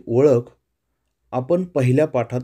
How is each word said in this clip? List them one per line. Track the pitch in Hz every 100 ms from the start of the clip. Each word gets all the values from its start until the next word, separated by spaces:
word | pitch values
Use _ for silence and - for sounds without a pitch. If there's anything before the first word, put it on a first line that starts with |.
| -
ओळख | 117 143 120 - _ _ _ _ _ _ _ _
आपण | 127 131 175
पहिल्या | 180 143 123 135 156
पाठात | 127 113 123